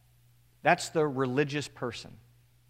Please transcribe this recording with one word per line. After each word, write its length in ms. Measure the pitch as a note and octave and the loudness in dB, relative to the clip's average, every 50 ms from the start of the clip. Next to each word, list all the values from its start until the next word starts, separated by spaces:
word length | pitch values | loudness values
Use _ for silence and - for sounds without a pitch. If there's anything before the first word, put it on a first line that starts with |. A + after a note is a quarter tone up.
| _ _ _ _ _ _ _ _ _ _ _ _ | _ _ _ _ _ _ _ _ _ _ _ _
That's 260 | - D3 F3 F3 - - | 2 2 4 2 2 -2
the 180 | - E3 D3+ | 0 2 2
religious 600 | D3 B2+ C3 C3+ B2+ B2 C#3 D3+ C#3 C#3+ D3 C3+ - | 2 2 0 0 2 2 2 2 2 0 -6 -6 -8
person. 440 | - - C3 A#2+ - - - - - - - - - _ _ _ _ _ _ | -8 -6 -6 -6 -6 -8 -14 -16 -18 -20 -20 -20 -20 _ _ _ _ _ _